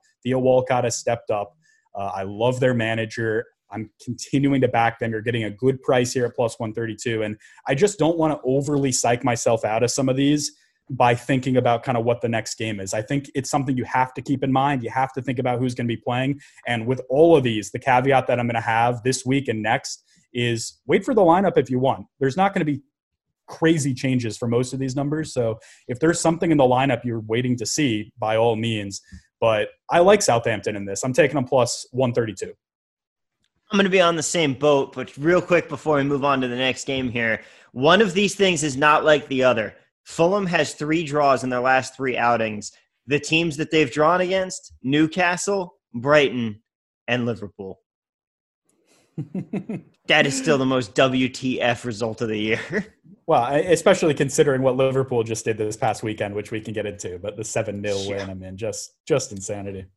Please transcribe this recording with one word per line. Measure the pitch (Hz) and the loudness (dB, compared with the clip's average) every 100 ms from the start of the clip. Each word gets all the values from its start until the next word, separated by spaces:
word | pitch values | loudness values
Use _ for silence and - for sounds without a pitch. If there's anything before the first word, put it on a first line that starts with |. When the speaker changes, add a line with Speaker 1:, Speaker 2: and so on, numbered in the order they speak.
| _ _ | _ _
Speaker 1:
Theo | 123 127 | -4 0
Walcott | 127 127 127 127 | 4 2 2 0
has | 120 - | 0 -2
stepped | - 117 - | -2 -4 -2
up. | 107 101 _ _ _ _ | -4 -6 _ _ _ _
Uh, | - 98 | -10 -8
I | 95 | -6
love | 98 101 120 123 | -8 -2 -2 2
their | 131 | 2
manager. | 123 113 113 110 113 113 110 117 _ _ | 2 0 -2 -4 -4 -2 -2 -4 _ _
I'm | 104 107 _ | -12 -12 _
continuing | - 117 - 139 139 139 | -12 -12 -4 0 2 2
to | 127 | 2
back | 120 117 - | 2 0 0
them. | 117 | -4
You're | 110 | -4
getting | 110 117 | -4 -4
a | 107 | -4
good | 104 127 131 | -2 -2 0
price | - 127 123 | 0 0 0
here | 131 120 | 0 -2
at | |
plus | - 117 - | 0 -2 -2
one | 113 | -8
thirty-two. | 110 113 110 123 113 | -6 -6 -6 -4 -4
And | 107 110 - - - | -4 -8 -14 -12 -4
I | 139 | 2
just | 196 - | 2 2
don't | 156 170 | 0 2
wanna | 160 143 | 0 0
overly | 127 135 139 143 139 | 0 0 0 0 0
psych | 123 - 123 | 0 0 2
myself | 131 120 - 113 | 2 0 2 0
out | 104 110 | 0 0
of | 120 | 0
some | - 135 | 0 0
of | 131 | 2
these, | 139 147 147 - _ _ - | 2 2 -2 -10 _ _ -10
by | 127 123 | 0 2
thinking | 120 - 135 131 127 | 2 0 -2 2 2
about | 123 117 | 2 0
kinda | - 113 | 0 0
what | 113 117 | 0 0
the | 117 | -2
next | 117 107 - | -4 -4 -6
game | 110 104 | -6 -6
is. | 95 | -6
I | 123 | -6
think | - 143 139 | -4 -4 -4
it's | - 127 | -6 -4
something | 147 135 127 | -2 -2 -4
you | |
have | 120 131 127 | -2 -2 -2
to | - | -4
keep | 123 135 | -6 -2
in | 135 | 0
mind. | 135 139 139 | 0 0 -2
You | 117 | -4
have | 127 131 | -4 -4
to | - | -4
think | 131 127 | -6 -4
about | 127 123 | -2 -2
who's | 127 | -2
gonna | 123 120 | -4 -4
be | 113 | -4
playing. | - 123 131 143 - _ - | -4 -4 -2 -4 -10 _ -6
And | 120 110 | -4 -2
with | 127 - | -4 0
all | 131 170 160 | 4 6 6
of | |
these, | 123 107 101 | 4 -2 -4
the | 123 | -4
caveat | 139 127 135 131 127 | 2 4 4 2 2
that | 123 | 0
I'm | 120 | 0
gonna | 117 | -2
have | 117 113 120 123 | 0 2 2 0
this | 120 123 127 | -2 -2 -2
week | 139 135 | -2 -2
and | 110 | -2
next | 107 131 - - _ _ _ | 0 -2 -2 -14 _ _ _
is | 123 120 117 - - - | -4 -2 -2 -6 -10 0
wait | 170 | 0
for | 196 | 0
the | 226 | 0
lineup | 175 175 196 160 | 2 4 2 0
if | 127 | 0
you | 127 | 0
want. | 131 98 - _ | -2 -2 -8 _
There's | 135 131 | -2 0
not | 196 | 0
gonna | 196 | 0
be | 156 143 - _ _ _ _ _ - | -2 -4 -8 _ _ _ _ _ -20
crazy | - 160 165 143 | -2 0 2 0
changes | 127 135 127 117 104 | -2 -2 -2 -2 -6
for | 120 | -2
most | 117 127 | -2 -2
of | 135 | -4
these | 135 | -6
numbers. | 127 143 151 151 | -4 -4 -4 -4
So | 131 117 113 - - - | -4 -4 -4 -12 -16 -10
if | 123 | 0
there's | 160 165 | 2 2
something | 170 165 180 | 2 2 2
in | 151 | 4
the | |
lineup | 127 127 139 120 | 6 4 2 0
you're | 123 113 | -2 -6
waiting | 107 113 127 123 | -2 -2 0 -2
to | 107 | -2
see, | - 143 107 107 - | 0 0 0 -6 -6
by | 110 110 | -2 2
all | 117 110 | 2 2
means. | 117 110 101 98 - 92 - _ | -2 -4 -6 -10 -16 -20 -20 _
But | 113 107 104 - - | 2 2 0 -6 0
I | 160 | 4
like | 180 208 | 6 6
Southampton | 202 117 117 107 110 104 | 4 2 0 -2 -4 -6
in | |
this. | 98 98 | -6 -6
I'm | 131 | -2
taking | 127 151 | 2 2
them | 147 | 2
plus | 131 135 117 - - | 0 2 2 -2 -8
one | 123 127 | -2 -2
thirty-two. | 120 113 98 95 - _ _ _ _ _ _ _ _ _ _ _ | 0 -4 -6 -12 -14 _ _ _ _ _ _ _ _ _ _ _
Speaker 2:
I'm | 202 | 0
gonna | 196 | 4
be | 190 | 4
on | 170 170 | 4 2
the | |
same | 147 180 151 | -2 0 0
boat, | 127 147 143 135 | 2 4 4 2
but | - 123 - | -6 -12 -4
real | 151 175 | 2 2
quick | 170 175 165 | 2 0 0
before | 143 160 147 | -4 0 0
we | |
move | 139 143 | 2 0
on | 143 135 | 2 0
to | 127 | 0
the | 123 | -2
next | 131 123 - | -2 -2 -4
game | 135 127 | -4 -4
here, | 120 117 107 - - _ | -2 -2 -2 -6 -20 _
one | 120 139 185 | 0 4 6
of | 220 | 4
these | 170 202 | 2 0
things | - 196 170 | 2 0 2
is | 151 131 | -2 2
not | 151 151 | 4 4
like | 151 151 147 | 4 2 2
the | 131 | 2
other. | 127 113 104 - _ _ | 2 2 -2 -8 _ _
Fulham | - - 170 202 190 | -10 0 2 2 0
has | 170 147 | 0 -2
three | - 151 160 | -4 -2 -2
draws | 156 147 143 131 | 0 2 4 2
in | 127 | 0
their | 123 | 0
last | 127 131 117 - | 2 2 2 -4
three | 131 120 | -4 0
outings. | 120 117 113 107 104 - _ _ - | 2 2 0 -6 -12 -18 _ _ -4
The | 143 | -4
teams | 143 160 170 143 | 0 0 0 -4
that | 151 | -2
they've | 160 143 | 2 2
drawn | 147 151 180 | 2 2 2
against, | 180 190 185 - - - | 0 -2 -4 -8 -16 -10
Newcastle, | 123 143 160 170 175 175 - 202 180 _ _ | -2 2 2 2 0 0 -2 -4 -6 _ _
Brighton, | 120 127 151 135 120 113 107 _ _ _ _ - | -6 2 4 4 2 -6 -8 _ _ _ _ -4
and | 123 120 | -2 -2
Liverpool. | 104 98 - 95 90 _ _ _ _ _ _ _ _ _ _ _ _ _ - | -6 -10 -14 -14 -16 _ _ _ _ _ _ _ _ _ _ _ _ _ -14
Speaker 1:
<laughs> | - 190 - 196 - 196 - _ - | -10 -10 -8 -10 -8 -12 -14 _ 0
Speaker 2:
That | 156 147 | 2 2
is | 135 | 0
still | - 143 | 0 2
the | 131 | 2
most | 131 113 - | 0 0 2
W | 135 127 127 | 2 2 -2
T | 127 131 110 | -2 -6 -2
F | 120 120 | 0 -2
result | 123 104 113 107 | -4 -6 -6 -4
of | 117 | -4
the | 107 | -2
year. | 107 110 - 185 196 | -2 -2 -4 -8 -8
<laughs> | _ _ - - | _ _ -12 0
Speaker 1:
Well, | 151 | 0
I, | 120 143 | 2 0
especially | 185 160 - 185 170 | 2 4 4 4 4
considering | 143 139 - 147 131 | 0 0 2 2 2
what | 131 127 | 2 2
Liverpool | 135 131 120 123 | 2 0 0 -2
just | 113 110 | -2 -4
did | - 110 | -4 -4
this | 107 107 | -4 -2
past | 120 104 | -2 -2
weekend, | 110 107 104 | -4 -6 -6
which | 101 101 | -6 -8
we | 110 | -8
can | 107 | -8
get | 107 101 | -8 -8
into, | 98 - 90 | -8 -10 -10
but | 101 - | -10 -10
the | |
seven | 107 120 107 101 | -6 -4 -4 -6
nil | 104 98 | -4 -4
Speaker 2:
Yeah. | 98 98 | -4 -6
Speaker 1:
win, | 98 | -8
I | |
mean, | 95 92 95 | -10 -12 -10
just, | 110 101 - _ - | -8 -8 -12 _ -2
just | 113 - | -2 -2
insanity. | 101 98 101 98 98 92 | -10 -10 -10 -10 -12 -14